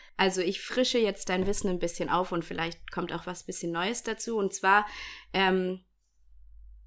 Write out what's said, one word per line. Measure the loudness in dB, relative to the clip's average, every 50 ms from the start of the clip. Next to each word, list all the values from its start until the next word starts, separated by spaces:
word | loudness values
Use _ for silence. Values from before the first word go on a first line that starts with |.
| -20 -8 0
Also, | 2 2 2 2 2
ich | 0 0 -2 -4
frische | -6 -2 0 0 2 2 4 4
jetzt | 2 2 0 -2 -2 -2
dein | 0 0 0
Wissen | 2 0 2 0 0
ein | 0 0
bisschen | -2 -2 -2 -4 -2 0
auf | 2 0 0 0
und | -2 -4
vielleicht | -4 -4 -6 -6 -4 -6 -6 -10 -14 -8
kommt | -6 -6 -4 -4
auch | -6 -6 -8
was | -8 -10 -8 -8
bisschen | -8 -8 -6 -6 -4
Neues | -2 -2 -2 -2 -2 -2
dazu, | -2 -4 -4 -4 -4 -2 0 0
und | 0 0 0
zwar, | 2 4 6 6 6 6 2 -4 -12 -12 -14 -14 -16 -12 -4 0
ähm, | 2 4 4 4 4 2 -2 -4 -8 -12 _ _ _ _ _ _ _ _ -20 -20 -20 -20 -20 -20 -20 -20 -20 -20 -20 -20